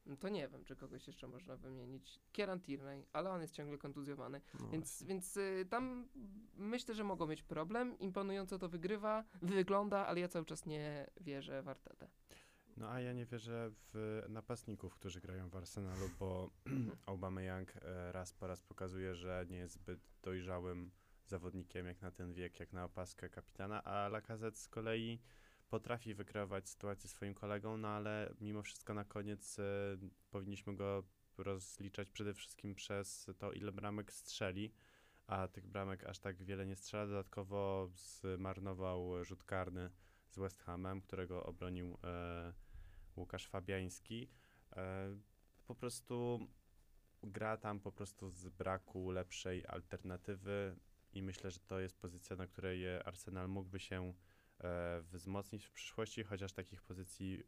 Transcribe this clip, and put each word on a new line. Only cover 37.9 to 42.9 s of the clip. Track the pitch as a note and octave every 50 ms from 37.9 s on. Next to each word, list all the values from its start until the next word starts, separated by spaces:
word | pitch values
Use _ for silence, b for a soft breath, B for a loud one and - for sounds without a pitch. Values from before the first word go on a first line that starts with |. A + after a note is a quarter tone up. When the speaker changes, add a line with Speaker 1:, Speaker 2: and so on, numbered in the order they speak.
| F2+
Speaker 3:
zmarnował | F#2 - - - - - F#2+ F#2 F2+ F#2+ F#2+ F#2+ F#2+ F#2 G2 F#2+ F2+ F#2 F#2 F2+ F2+ F2+ F2+ F2+ F2+ F2
rzut | F2 F#2+ F2+ -
karny | - G2 F#2+ F#2 F2+ F2+ F#2 F2+ F#2 F2+ b b b b b b b
z | - F#2+
West | F#2+ F#2+ F#2 -
Hamem, | - - F2 F2 F#2 F#2 F#2+ G2
którego | F#2 - - F#2 F#2 F2 F2+ F2+ -
obronił, | - F2 E2+ F#2 F2+ F2+ F2+ F2+ F2 F2 - -
e, | F2 F2 F2 F2 E2+ E2+ E2+ E2+ E2+ F2 - b b b b b b